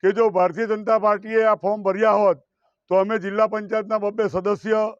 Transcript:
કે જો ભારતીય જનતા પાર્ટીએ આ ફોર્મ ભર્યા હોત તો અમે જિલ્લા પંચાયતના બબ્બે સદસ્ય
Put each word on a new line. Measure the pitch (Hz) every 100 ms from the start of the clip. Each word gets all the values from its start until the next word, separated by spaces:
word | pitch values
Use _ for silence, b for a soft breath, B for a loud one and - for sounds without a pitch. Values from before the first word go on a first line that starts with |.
કે | 190
જો | 196 226
ભારતીય | 185 180 170 226
જનતા | 214 208 220
પાર્ટીએ | 208 208 214 220
આ | 220
ફોર્મ | 208 185 214
ભર્યા | 190 190 220
હોત | 202 202 151 _ _ _ _ _
તો |
અમે | 185 196 220
જિલ્લા | 190 208 220
પંચાયતના | 214 208 220 208 220
બબ્બે | 202 214 208
સદસ્ય | 175 190 208 220 220 214